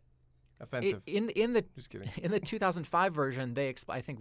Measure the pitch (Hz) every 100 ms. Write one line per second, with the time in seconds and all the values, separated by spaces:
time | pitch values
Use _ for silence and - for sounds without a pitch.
0 | _ _ _ _ _ - - 127 190 104
1 | - 202 226 - 233 233 - - - 98
2 | 98 175 170 208 156 220 196 170 151 170
3 | 190 151 135 127 127 120 139 127 - 127
4 | 123 120